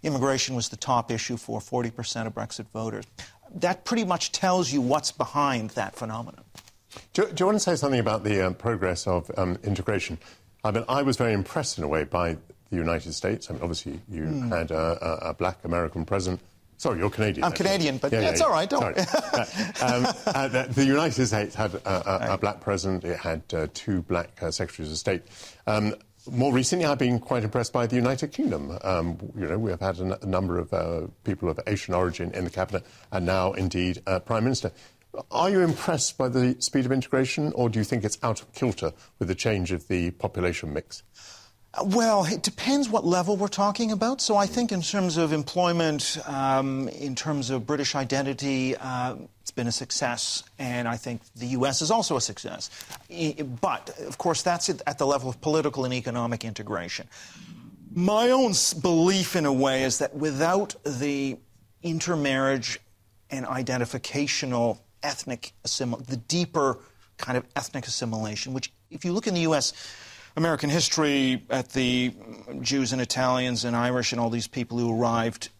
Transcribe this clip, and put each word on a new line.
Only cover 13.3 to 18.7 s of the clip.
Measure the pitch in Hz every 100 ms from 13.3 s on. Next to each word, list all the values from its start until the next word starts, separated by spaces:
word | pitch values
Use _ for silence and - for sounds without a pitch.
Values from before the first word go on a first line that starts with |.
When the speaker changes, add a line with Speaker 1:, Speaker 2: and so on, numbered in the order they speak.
| 107 -
Speaker 2:
I |
mean, | 80
obviously, | 87 85 - - -
you | 87 78
Speaker 1:
Hmm. | 143 120
Speaker 2:
had | 87 82
a, | 80 82 85 85 80 82
a, |
a |
black | 78 90 90
American | - 87 82 85 80
president. | 98 92 90 - _ _ -
Sorry, | 139 90
you're | 101
Canadian, | 107 107 98
Speaker 1:
I'm | 165
Speaker 2:
actually. | - 196
Speaker 1:
Canadian, | 196 151 131
but | 143
Speaker 2:
Yeah, | -
yeah, | 202
Speaker 1:
it's | -
Speaker 2:
yeah. | 214
Speaker 1:
all |
right, | 220
don't | 196